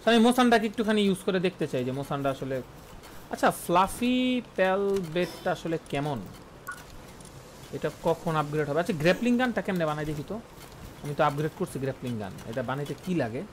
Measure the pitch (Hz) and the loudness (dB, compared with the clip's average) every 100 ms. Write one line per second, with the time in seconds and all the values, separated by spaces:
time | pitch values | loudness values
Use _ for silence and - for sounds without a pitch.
0 | - 233 226 247 247 233 214 202 214 214 | 6 6 8 8 6 6 4 -2 2 4
1 | 202 185 - 185 180 180 151 139 123 131 | 4 2 0 2 0 -2 -2 0 -2 -2
2 | 139 147 139 135 135 131 123 - - - | -4 -2 -2 -2 -4 -6 -6 -16 -18 -18
3 | - - - - 269 - - 175 185 - | -18 -18 -10 0 2 2 2 4 4 2
4 | 240 254 254 254 233 - 185 190 202 196 | 0 2 2 0 -4 0 2 4 2 0
5 | 175 165 175 - - 160 170 165 - 143 | -2 -2 -2 -2 -4 -2 -2 -4 -4 -4
6 | 147 131 90 - - - - - - - | -2 -4 -8 -14 -20 -18 -14 -14 -14 -18
7 | - - - - - - - 139 156 - | -18 -18 -18 -18 -18 -18 -12 -6 -6 -2
8 | 180 165 175 156 147 151 143 143 180 180 | 0 0 0 0 0 0 0 0 0 2
9 | 160 185 240 240 254 226 190 190 160 151 | 4 4 4 4 2 0 0 0 0 -2
10 | 151 151 143 208 - - - - - - | -4 -4 -6 -8 -10 -18 -18 -18 -18 -12
11 | 147 147 151 143 151 - 135 147 135 131 | -8 2 2 2 -4 -4 -6 -4 -6 -4
12 | 127 117 101 - - 117 120 131 143 143 | -6 -6 -6 -10 -8 -6 -4 -4 -4 -8
13 | - 180 123 117 208 | -4 -2 0 -4 -10